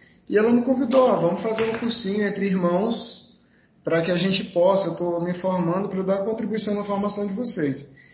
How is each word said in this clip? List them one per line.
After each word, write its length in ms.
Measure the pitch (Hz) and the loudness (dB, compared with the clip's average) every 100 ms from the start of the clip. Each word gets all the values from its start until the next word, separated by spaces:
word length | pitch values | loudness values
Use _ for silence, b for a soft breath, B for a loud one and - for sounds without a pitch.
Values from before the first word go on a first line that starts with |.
| B B - | B B -2
E 80 | 202 | 2
ela 140 | 226 | 4
me 100 | 240 | 4
convidou, 460 | 254 254 226 262 247 | 4 0 2 4 4
"Ó, 120 | 185 | 4
vamos 200 | 170 190 | 2 0
fazer 220 | 226 220 | -2 -2
um 160 | 226 233 | -2 -2
cursinho 420 | 233 - 190 208 | -4 -4 -2 -2
entre 240 | 202 190 196 | -2 -2 0
irmãos 800 | 185 175 180 226 233 - - - b b b b _ | 2 2 2 0 -2 -8 -14 -18 b b b b _
pra 180 | - 165 | -2 0
que 100 | 170 | 2
a 60 | 175 | 0
gente 260 | 190 190 - | 0 0 -2
possa, 380 | 175 185 190 170 | 2 4 4 0
eu 60 | 165 | -2
tô 260 | 175 170 | -2 -2
me 120 | 180 175 | -2 -2
formando 520 | 185 185 170 185 202 | -2 0 0 0 -2
pra 120 | 190 | -4
eu 60 | 185 | -2
dar 200 | 196 208 | 0 -2
contribuição 500 | 226 208 214 214 202 | -4 -2 -4 -2 -4
na 80 | |
formação 420 | 202 196 208 208 202 | -2 -2 -2 -2 -4
de 80 | |
vocês." 560 | 196 247 - 143 127 - B B | -4 -4 -2 -2 -4 -10 B B